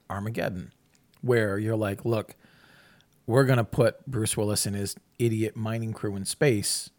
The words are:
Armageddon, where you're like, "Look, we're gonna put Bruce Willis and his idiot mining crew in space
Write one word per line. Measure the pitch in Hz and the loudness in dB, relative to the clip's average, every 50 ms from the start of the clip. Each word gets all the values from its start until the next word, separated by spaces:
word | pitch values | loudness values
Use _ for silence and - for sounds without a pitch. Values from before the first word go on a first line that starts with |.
| _ - | _ -8
Armageddon, | 95 98 101 110 113 - - - 101 90 - - - _ _ _ _ _ _ _ _ _ | -6 -6 -4 -6 -4 -4 -4 -4 -4 -6 -10 -12 -18 _ _ _ _ _ _ _ _ _
where | - 123 123 113 110 104 98 104 | 0 2 2 4 2 2 0 -2
you're | 107 110 113 | -2 0 0
like, | 107 107 101 98 95 - | 0 0 -2 -2 -2 -2
"Look, | 117 117 107 98 - - _ _ _ _ _ _ - - - - _ _ _ _ _ _ _ _ | 0 0 0 -2 -4 -10 _ _ _ _ _ _ -20 -20 -20 -20 _ _ _ _ _ _ _ _
we're | - 110 131 139 | 2 4 4 6
gonna | 127 135 120 110 | 6 4 4 2
put | - - - 117 113 - - - | 2 2 4 4 4 2 -2 -8
Bruce | - 127 107 110 104 - | -8 -4 -4 -2 -2 0
Willis | - 104 104 104 - - | 0 0 0 0 0 -2
and | 104 101 | -2 -2
his | 101 101 98 - - _ _ _ - | -4 -4 -6 -8 -10 _ _ _ -2
idiot | 120 117 110 110 110 107 - | 0 0 2 0 -2 -2 -4
mining | 117 110 110 113 117 113 110 110 | -4 -6 -4 -4 -4 -6 -6 -6
crew | - - 104 98 | -6 -6 -6 -6
in | 98 98 | -6 -6
space | - - - 151 147 117 101 95 - - - - - _ | -6 -2 2 2 2 2 2 0 -2 -4 -4 -6 -12 _